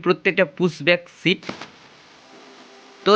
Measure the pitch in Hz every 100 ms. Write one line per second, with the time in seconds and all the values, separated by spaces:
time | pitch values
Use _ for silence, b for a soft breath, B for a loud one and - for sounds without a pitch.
0 | 170 180 196 180 185 - 175 - 143 175
1 | 175 - 165 190 - - - - - -
2 | - - - - - - - - - -
3 | -